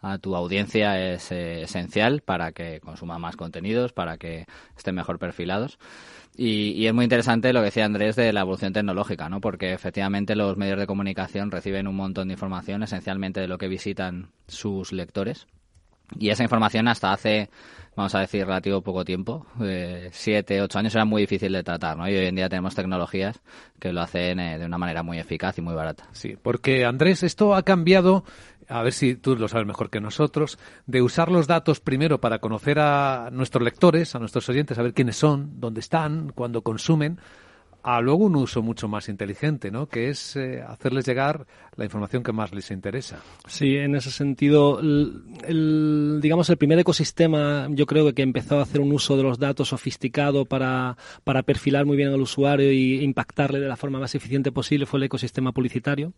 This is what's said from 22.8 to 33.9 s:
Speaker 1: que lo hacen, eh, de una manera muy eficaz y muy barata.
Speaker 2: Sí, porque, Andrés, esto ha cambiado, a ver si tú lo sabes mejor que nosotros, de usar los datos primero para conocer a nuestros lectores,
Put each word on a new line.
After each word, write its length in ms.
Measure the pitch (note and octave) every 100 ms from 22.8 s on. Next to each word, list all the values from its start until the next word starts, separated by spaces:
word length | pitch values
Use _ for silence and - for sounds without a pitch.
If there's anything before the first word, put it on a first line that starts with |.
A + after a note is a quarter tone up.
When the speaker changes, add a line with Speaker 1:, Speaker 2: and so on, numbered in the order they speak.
| F#2 F#2 E2+ G2 F#2+ B2 _ - - _
Speaker 1:
que 120 | F#2
lo 100 | F2
hacen, 380 | F2 F2+ F2+ F2+
eh, 180 | F2 D#2+
de 60 | E2+
una 120 | E2+
manera 240 | F2+ E2
muy 140 | E2+ E2+
eficaz 400 | D#2+ E2 F#2 F#2
y 40 |
muy 120 | E2+
barata. 340 | E2 D#2+ D2+ -
Speaker 2:
Sí, 220 | - - -
porque, 440 | - A#2+ - C3+ B2
Andrés, 380 | B2 D#3+ F#3
esto 320 | F3 - G#3+ G3
ha 80 |
cambiado, 600 | F#3+ F#3 E3 F#3+ F3+ F#3+ - - - - -
a 140 | A#2+
ver 100 | A#2
si 220 | B2+ C3 B2
tú 200 | - B2+
lo 140 | A2
sabes 180 | A#2 G#2
mejor 220 | F#2+ G#2+
que 100 | G#2+
nosotros, 580 | G#2+ - D3+ - D3+ - - - -
de 160 | B2+
usar 280 | B2 - E3
los 160 | F3+ D3
datos 360 | E3+ - D3
primero 400 | - C3 D#3 C#3+
para 180 | A#2+ A2+
conocer 400 | A2 G#2+ D3 D3
a 480 | D3+ C#3+ C#3 C3 A#2+
nuestros 280 | B2+ C3 C3 A#2
lectores, 500 | - F3+